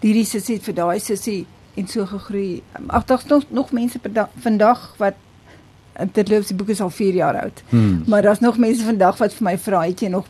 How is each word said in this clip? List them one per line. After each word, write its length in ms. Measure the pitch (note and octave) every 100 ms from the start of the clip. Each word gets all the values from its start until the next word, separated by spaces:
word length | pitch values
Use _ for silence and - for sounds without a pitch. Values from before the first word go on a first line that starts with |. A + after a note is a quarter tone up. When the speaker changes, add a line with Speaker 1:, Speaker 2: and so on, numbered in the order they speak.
Speaker 1:
hierdie 240 | G#3+ G#3+
sussie 300 | G#3+ G#3+ G3 G#3+
het 80 |
vir 100 | G#3+
daai 240 | F3 F3 G3+
sussie 460 | - G3 A3 G3 - - - -
en 100 | F#3
so 180 | A#3 F#3+
gegroei. 560 | G3+ - G3+ G3 F3 -
Ehm, 180 | - -
ag, 140 | A#3+
daar's 200 | - B3+ -
nog, 180 | D4 -
nog 240 | A#3+ C4+
mense 260 | A#3+ A#3+ A#3+
per 140 | -
da-, 160 | A3 G#3 -
vandag 560 | A#3+ G#3 G#3+ A#3+ - -
wat, 160 | G3+ G3 _ _ - - - _ _
eh, 140 | - F#3+
terloops, 360 | - G3+ G#3+ G3+
die 80 | F#3+
boek 120 | G3+
is 120 | G3+
al 100 | F#3
vier 240 | - G3
jaar 260 | F#3 D3+ G2+
oud. 200 | - - -
Speaker 2:
Hmm. 320 | A#2 G#2+ F2 D#2+
Speaker 1:
Maar 160 | G#3
daar's 180 | G3+ G#3
nog 180 | A#3+ A3
mense 260 | A3+ A#3
vandag 340 | A3 G#3+ F#3 -
wat 140 | G#3
vir 100 | -
my 140 | G3+ F#3
vra, 240 | - F#3
"Het 180 | E3 F3+
jy 80 | G3+
nog 180 | F3+ -